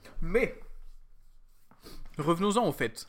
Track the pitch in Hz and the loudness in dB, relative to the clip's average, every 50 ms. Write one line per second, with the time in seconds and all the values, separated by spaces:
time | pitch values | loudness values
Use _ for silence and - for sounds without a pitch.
0 | - - - - 160 165 190 254 240 - - - - - - - - - - - | -18 -8 -2 -2 0 4 4 4 2 2 -2 -8 -14 -14 -12 -12 -14 -14 -14 -16
1 | - - - - - - - - - - - - - - - - - - - - | -18 -18 -20 -20 -20 -20 -20 -20 -20 -20 -20 -20 -20 -20 -20 -20 -18 -14 -12 -10
2 | - - - - 143 160 170 165 196 208 196 240 233 165 135 - 127 113 - - | -10 -8 -4 0 2 2 4 4 4 4 4 4 4 2 2 0 -2 -2 -2 -6
3 | - | -14